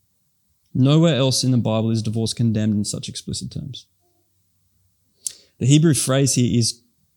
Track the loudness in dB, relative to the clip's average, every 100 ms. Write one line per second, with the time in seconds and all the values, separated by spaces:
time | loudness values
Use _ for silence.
0 | _ _ _ _ _ _ _ 0 2 4
1 | 4 2 0 0 0 0 0 -2 0 -2
2 | -2 -4 -4 -2 -2 0 0 -2 -4 -8
3 | -12 -12 -12 -10 -10 -12 -12 -14 -20 _
4 | _ _ _ _ _ _ _ _ _ _
5 | _ _ -14 -14 _ -4 4 4 6 2
6 | 0 0 2 2 0 0 0 -4 _ _
7 | _